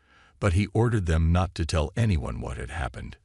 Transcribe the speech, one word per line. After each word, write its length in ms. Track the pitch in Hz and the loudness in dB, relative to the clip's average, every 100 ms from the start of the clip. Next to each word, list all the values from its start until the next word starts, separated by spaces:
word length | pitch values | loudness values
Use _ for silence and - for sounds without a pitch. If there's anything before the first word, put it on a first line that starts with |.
| _ _ _ _ | _ _ _ _
but 140 | 104 | 0
he 140 | 90 101 | 2 2
ordered 400 | 110 120 110 82 | 2 2 2 2
them 240 | 80 82 | 2 4
not 240 | 87 90 - | 4 2 -2
to 100 | 80 | -2
tell 260 | 80 76 - | 0 -2 0
anyone 440 | 113 80 60 58 | 0 0 -2 -8
what 180 | - - | -8 -8
had 120 | 62 | -8
happened. 480 | - 65 - - - | -6 -6 -8 -14 -16